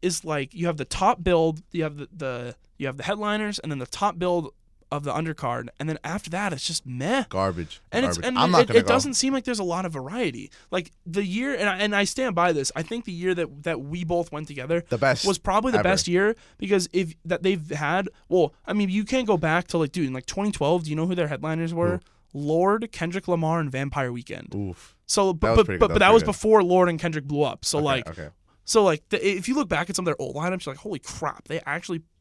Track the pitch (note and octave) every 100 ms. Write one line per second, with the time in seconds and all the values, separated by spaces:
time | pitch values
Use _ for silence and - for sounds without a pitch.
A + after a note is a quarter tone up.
0 | F3+ E3 D#3+ D3+ C3 E3 E3+ D3+ B2+ -
1 | G3 G#3+ F3 E3+ E3 D#3+ - E3+ D#3 D3
2 | C#3 F3+ C3+ A#2+ A#2+ - _ - C3+ C#3
3 | E3+ G#3 G#3 G#3+ G#3 G3 D#3 C#3 B2+ -
4 | G#3 F3 F3+ F3 D3 - _ _ _ C#3+
5 | D3 D3+ E3 - B2+ A#2+ A#2+ - D3+ D#3
6 | D3+ E3+ D#3 F3+ G3+ C#3 - D#3+ B2+ B2
7 | D#3 C4 G#3 F#2+ G2 F2 D#2+ - _ A#3
8 | C4+ E3+ B3 B3 - A#3 A#3+ A#3 A#3 B3+
9 | C#4 A#3+ C4 C4+ B3+ A3 F3+ E3+ F#3 D3
10 | C3 A#3 F#3 A#2+ G2 - _ F#3 E3 _
11 | F3 F#3+ G3 G#3 C4+ C4 G#3 F#3+ G#3 G3+
12 | G3+ - C4 E3+ F3+ D3+ C3 D#3 D#3+ A#3
13 | G#3+ E3+ F#3 F3 D#3+ C#3+ E3+ C#3 C#3 F3
14 | E3+ F3 E3 D3 D3 C#3+ C3+ E3+ - A#2
15 | C3+ B2 G3 - - G3+ B3+ G#3+ F#3 F#3+
16 | - F3 G#3 A3+ - - G3 G3 E3+ F3+
17 | E3 - E3 E3+ F#3 F#3+ D#3 D3 D3+ F#3
18 | F#3 - - F3+ D3+ - - G#3 G3 G3+
19 | G#3 C4 A3 F3 D#3+ E3 - E3+ D3 F3+
20 | C#3 C3 - G3 G#3 - D3 F3+ D#3 D3+
21 | F3 F3+ D3+ C#3 D#3 D#3+ E3 E3+ F3 F3+
22 | - _ _ C#3+ D3 E3 F#3+ G#3+ A3+ -
23 | E3+ F#3 F3+ E3+ D#3+ E3 D3 C3 C#3 C#3+
24 | B2+ A#2+ - - - G2+ G2 F2 - _
25 | - - F#3+ D#3+ A2 A2+ G3 F#2+ G3 -
26 | F#3+ A3+ G#3+ G3 A3 G#3+ F3+ F#3 F3 D#3+
27 | E3+ D#3 C#3 D3 C#3+ - - D3 D3 C3
28 | F#2+ F2 D2+ - _ _ - A3+ F#3+ D3+
29 | - G#3 G3 F#3+ G3+ C#4 G3+ D#3 F3 F#3
30 | E3+ C#3+ C3+ C#3 F3 F#3 D3 C3+ G#3+ E3
31 | - - D3 - - D#3+ - D#3 - E3+
32 | - _